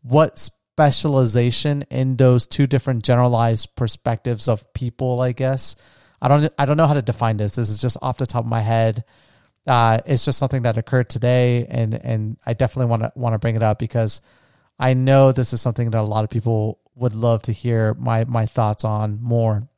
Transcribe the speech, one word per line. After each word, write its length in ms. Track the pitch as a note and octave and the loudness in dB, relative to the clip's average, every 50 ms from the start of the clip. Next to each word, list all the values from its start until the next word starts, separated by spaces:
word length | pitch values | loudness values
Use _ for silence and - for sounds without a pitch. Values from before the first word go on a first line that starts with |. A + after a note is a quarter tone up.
What 360 | - B2 B2 D3+ D#3+ - - - | -4 2 2 4 4 2 0 -8
specialization 1400 | - - _ _ _ _ _ - D3+ C#3+ C3+ - - D3+ C#3+ C3+ B2+ A2+ G#2 B2 A#2+ B2 A#2 - - D3 C#3+ C#3+ C#3+ _ | -10 -10 _ _ _ _ _ 2 2 2 2 0 -2 0 2 2 2 2 2 2 2 2 0 -2 -2 -2 -2 -4 -6 _
in 260 | B2+ B2+ C3 C3 C3 | -4 -2 -2 -2 2
those 300 | A#2 C3 B2+ B2 B2 - | 4 6 6 6 4 2
two 200 | - - - C#3+ | -2 0 0 0
different 380 | B2+ C3 C3 - - B2+ A2+ G#2+ | 2 2 -2 0 -2 -4 -2 0
generalized 720 | - B2 A#2+ B2 B2 A#2+ A2+ A#2 A#2 A2+ A2 - - _ | 0 2 4 4 2 2 2 2 0 0 -2 -4 -10 _
perspectives 720 | - B2 A2 - - _ A#2+ A2+ - _ B2 A#2+ G#2 - B2+ | -4 -4 -4 -4 -6 _ -6 -6 -4 _ -6 -6 -4 -2 -2
of 240 | A2+ G#2 - _ | -2 -2 -4 _
people, 480 | _ - B2+ A#2+ - - C3+ B2+ B2 A#2+ | _ -8 -8 -8 -6 -4 -4 -2 -2 0
I 120 | B2+ B2+ | -2 -2
guess? 440 | A#2+ - C3 C3 C3+ C3 - - - _ _ _ _ _ _ _ _ _ | -2 -2 -2 -2 -2 -2 -4 -8 -8 _ _ _ _ _ _ _ _ _
I 80 | - B2+ | 2 2
don't, 240 | C#3+ D3 D3 D#3+ _ - | 4 4 2 0 _ -2
I 60 | C#3+ | 0
don't 140 | C3+ D3+ D#3 | 0 2 2
know 80 | E3 | 4
how 80 | C#3+ D3 | 2 2
to 80 | C#3+ | 0
define 340 | A2+ A2 A#2 - A#2 A2+ A2 | 0 -4 -4 -2 -2 -2 0
this. 180 | G#2 G#2+ G2+ - | 0 -2 -2 -2
This 140 | - A#2 G#2 | -4 -4 -4
is 120 | G#2+ G#2 | -4 -4
just 180 | - B2 - - | -4 -4 -4 -4
off 180 | - C3 B2+ - | -6 -6 -4 -4
the 80 | C3 | -6
top 180 | - - B2 A#2 | -4 -4 -4 -4
of 60 | A#2 | -2
my 100 | A2+ A2+ | -2 -2
head. 440 | G#2+ A2 A2+ A2+ A2+ A2+ G#2+ A#2 - _ _ _ _ _ _ _ _ _ _ _ _ | 0 2 2 2 2 2 0 -4 -10 _ _ _ _ _ _ _ _ _ _ _ _
Uh, 320 | - B2+ A#2+ A#2 A2+ A2+ A2+ - | 2 2 4 4 4 2 2 0
it's 180 | - C#3+ A#2+ - | -2 -2 0 0
just 140 | D3 C3+ - | -2 -2 -2
something 240 | C#3 B2+ - C3 | -2 -2 -2 0
that 160 | A#2 A#2+ A2 A2+ | 0 0 -2 -2
occurred 320 | A2+ - C3 B2+ A#2+ _ | -4 0 0 0 0 _
today, 560 | - A2+ A2 A#2+ B2+ B2+ B2 B2 A#2+ A#2+ A#2+ - | -4 -2 0 2 2 4 2 2 2 0 -2 -4
and, 260 | - B2 A2+ A2 A2+ | -2 -2 -2 -2 -4
and 420 | - - B2 A#2 G#2+ G#2+ G#2+ A2 _ _ | -6 -4 -4 -4 -4 -4 -6 -10 _ _
I 80 | - A#2 | -6 -2
definitely 360 | G#2 C3 A#2+ - C3 B2+ A#2+ | 0 0 -2 0 -2 0 0
wanna, 220 | A#2 A2 A2 A2+ _ | 0 -2 -2 -6 _
wanna 240 | C3+ B2 A#2 A2+ G#2+ | -4 -2 -2 -2 0
bring 180 | - A#2+ A2 | -2 -2 0
it 60 | A2 | 2
up 160 | A2 G#2+ G#2+ - | 0 0 0 0
because 440 | A2 A2 - A#2+ A2+ G#2+ - - _ _ _ _ _ _ _ _ _ _ _ - | -4 -4 -2 -2 -2 -2 -4 -8 _ _ _ _ _ _ _ _ _ _ _ -2
I 160 | B2 C3 C3 | 0 0 2
know 380 | B2+ B2+ C3+ C3+ C3+ C3+ C3 | 2 2 4 6 6 6 6
this 200 | B2+ C3 B2 - | 4 2 -2 -2
is 80 | - A#2 | -4 -4
something 300 | - B2 A2 - A#2+ A#2 | -4 -4 -2 -2 -2 -2
that 100 | A2 A2+ | -2 -2
a 20 | |
lot 220 | G#2+ G#2 G#2+ A2 A2 | -2 -2 -2 -2 -2
of 60 | G#2+ | -2
people 480 | - A#2 G#2+ A#2 A2+ A2 G#2+ A2 - _ _ _ _ | -4 -4 -2 0 0 0 -2 -4 -6 _ _ _ _
would 200 | B2 B2 A#2+ G#2 | -4 -4 -4 -2
love 280 | A2 A#2 A#2+ A#2 A2 | 0 0 0 0 0
to 100 | - - | -2 -6
hear 420 | A2 - - A#2+ A#2 A2+ A2 A2 A2 | -8 -4 -2 -2 0 2 0 0 -2
my, 300 | - B2 A#2+ A2+ A2+ A#2 | -2 -2 -2 0 0 -2
my 220 | B2 A#2+ A2+ A2 | -2 -2 -2 -2
thoughts 380 | G#2+ - - A2+ G#2 G#2+ - - | -2 -2 -2 0 0 -2 -2 -4
on 360 | A2 G#2+ G#2+ A2 G#2+ G#2 G#2 | -4 -2 -2 -4 -4 -6 -6
more. 460 | A#2+ A#2+ A#2 A#2 A2+ A2 G#2+ G#2 A#2 - _ | -4 -2 0 2 2 2 0 -2 -4 -8 _